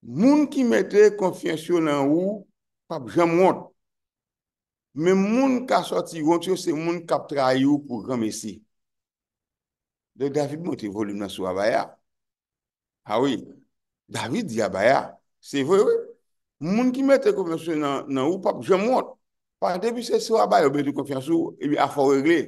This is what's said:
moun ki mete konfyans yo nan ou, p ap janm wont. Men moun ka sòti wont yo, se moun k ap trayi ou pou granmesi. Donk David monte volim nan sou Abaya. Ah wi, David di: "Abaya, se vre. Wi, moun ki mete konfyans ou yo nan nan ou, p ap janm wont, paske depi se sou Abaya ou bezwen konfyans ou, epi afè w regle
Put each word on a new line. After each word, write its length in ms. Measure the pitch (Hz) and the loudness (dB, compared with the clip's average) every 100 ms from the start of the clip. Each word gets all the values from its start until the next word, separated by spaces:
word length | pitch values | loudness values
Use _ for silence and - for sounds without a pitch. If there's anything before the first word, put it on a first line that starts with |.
moun 460 | 117 123 240 294 294 | -10 2 4 4 2
ki 140 | 285 240 | 0 2
mete 460 | 220 190 196 208 202 | 2 2 6 6 6
konfyans 440 | 185 175 - 156 156 | -2 -2 -6 -6 -2
yo 100 | 175 | 0
nan 260 | 160 143 139 | 2 2 2
ou, 320 | 160 185 208 - _ _ _ _ | 2 0 -6 -12 _ _ _ _
p 80 | 160 | -12
ap 100 | 117 | -4
janm 240 | 131 170 165 | 0 2 4
wont. 300 | 185 135 - _ _ _ _ _ _ _ _ _ _ _ _ | 4 2 -8 _ _ _ _ _ _ _ _ _ _ _ _
Men 240 | 135 170 190 | -4 0 2
moun 420 | 196 233 269 254 - | 2 2 2 0 0
ka 120 | 180 170 | 0 0
sòti 360 | 175 170 165 151 | -4 -4 -4 0
wont 180 | 170 175 | 0 0
yo, 80 | 180 | -4
se 140 | 165 151 | -2 -2
moun 260 | 165 175 170 | -2 -4 -2
k 80 | 147 | -4
ap 140 | - | -2
trayi 320 | 139 131 131 135 | -2 0 2 2
ou 100 | 147 | 0
pou 240 | 143 120 | -2 -10
granmesi. 540 | 98 127 107 - 110 90 _ _ _ _ _ _ _ _ _ _ _ _ _ _ _ _ | -6 -4 -4 -6 -12 -14 _ _ _ _ _ _ _ _ _ _ _ _ _ _ _ _
Donk 180 | 139 147 | -4 -2
David 300 | 143 151 170 | -4 -4 -6
monte 240 | 131 107 | -6 -6
volim 300 | 98 104 101 | -6 -6 -6
nan 100 | 101 | -8
sou 160 | 95 92 | -6 -6
Abaya. 360 | 92 104 113 - - _ _ _ _ _ _ _ _ _ _ - | -2 0 0 -6 -14 _ _ _ _ _ _ _ _ _ _ -4
Ah 160 | 107 | 0
wi, 160 | 139 107 87 - _ _ _ _ _ | 0 -2 -8 -20 _ _ _ _ _
David 400 | 113 110 170 214 | -10 -6 -4 -4
di: 100 | 113 | -2
"Abaya, 540 | 101 92 110 139 - - _ _ | -2 2 2 2 0 -16 _ _
se 240 | - 143 | -8 -4
vre. 160 | 135 190 240 | 0 2 4
Wi, 80 | 233 - - _ _ _ _ 151 | 0 -4 -18 _ _ _ _ -4
moun 240 | 208 254 247 | 0 0 0
ki 80 | 269 | 2
mete 240 | 269 214 196 | 4 4 0
konfyans 280 | 175 160 | -2 -4
ou 140 | 160 151 | -4 -4
yo 20 | |
nan 320 | 147 135 - | -2 -4 -4
nan 160 | 135 139 | -2 -2
ou, 140 | 190 | 0
p 80 | 208 | -2
ap 100 | 165 120 | -4 0
janm 240 | 185 214 | 0 2
wont, 240 | 254 - - _ _ _ _ | 0 -2 -14 _ _ _ _
paske 200 | 190 180 | -4 -2
depi 200 | 220 240 233 | -4 -4 -2
se 140 | 220 | -2
sou 180 | 226 220 | 0 2
Abaya 260 | 208 202 147 | 4 4 4
ou 60 | |
bezwen 220 | 143 143 135 | 2 -2 -4
konfyans 340 | 135 135 135 | -4 -6 0
ou, 220 | 165 - - | -2 -2 -6
epi 200 | 135 143 | -4 0
afè 220 | 139 139 | 0 2
w 140 | 139 139 | 2 4
regle 220 | 143 170 | 4 2